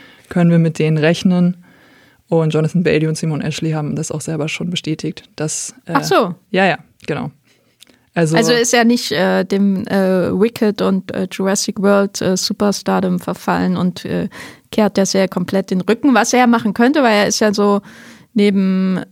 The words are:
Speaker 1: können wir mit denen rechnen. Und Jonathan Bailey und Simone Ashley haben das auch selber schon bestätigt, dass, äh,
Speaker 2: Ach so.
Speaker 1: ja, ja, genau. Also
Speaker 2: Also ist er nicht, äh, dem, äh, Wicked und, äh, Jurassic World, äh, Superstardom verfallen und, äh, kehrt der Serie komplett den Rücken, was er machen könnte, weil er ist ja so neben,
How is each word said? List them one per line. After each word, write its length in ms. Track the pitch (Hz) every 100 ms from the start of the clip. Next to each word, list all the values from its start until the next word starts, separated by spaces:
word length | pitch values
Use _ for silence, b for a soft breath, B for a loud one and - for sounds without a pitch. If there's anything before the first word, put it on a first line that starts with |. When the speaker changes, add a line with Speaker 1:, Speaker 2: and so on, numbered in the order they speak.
| B B B
Speaker 1:
können 220 | 175 170
wir 80 | 170
mit 200 | 165 160
denen 200 | 156 156
rechnen. 640 | 151 170 190 180 180 180 b b b b b b _
Und 260 | 165 160
Jonathan 300 | 151 156 175
Bailey 240 | 165 156 160
und 80 | 160
Simone 260 | 160 147
Ashley 300 | 156 - 160
haben 240 | 156 147 147
das 160 | 160
auch 80 | 151
selber 280 | - 156 156
schon 220 | - 175
bestätigt, 540 | 175 - 156 156 - _ -
dass, 380 | 156 - - - -
äh, 80 |
Speaker 2:
Ach 100 | 170
so. 300 | 156 359 196 170 _
Speaker 1:
ja, 160 | 185 190
ja, 120 | 151 _ _ -
genau. 260 | 147 147 _ b b b b b b b
Also 220 | - 160 165
Speaker 2:
Also 160 | 165
ist 220 | 240 240
er 100 | 240
nicht, 260 | 233 240 -
äh, 340 | 214 190 190
dem, 420 | 190 196 196 190 -
äh, 440 | 202 190 185 -
Wicked 500 | 185 226 - 214 202
und, 300 | 190 190 185
äh, 140 | - 190
Jurassic 500 | - 190 202 - 208
World, 400 | 196 202 202 -
äh, 160 | - 185
Superstardom 800 | - 202 208 196 - 190 185 180
verfallen 580 | - 180 - 175 185 175
und, 280 | 180 175
äh, 240 | - 175 - B B B _
kehrt 260 | - 208 -
der 100 | 190
Serie 220 | 190 190
komplett 420 | 190 180 190 190
den 100 | 185
Rücken, 340 | 175 220 294
was 180 | 220 214
er 140 | 247 240
machen 280 | 233 226
könnte, 280 | 190 240 302
weil 120 | 247
er 120 | 208 196
ist 140 | -
ja 120 | 214
so 260 | 202 202 202 B B B B B
neben, 640 | 214 208 196 190 185 190 185 -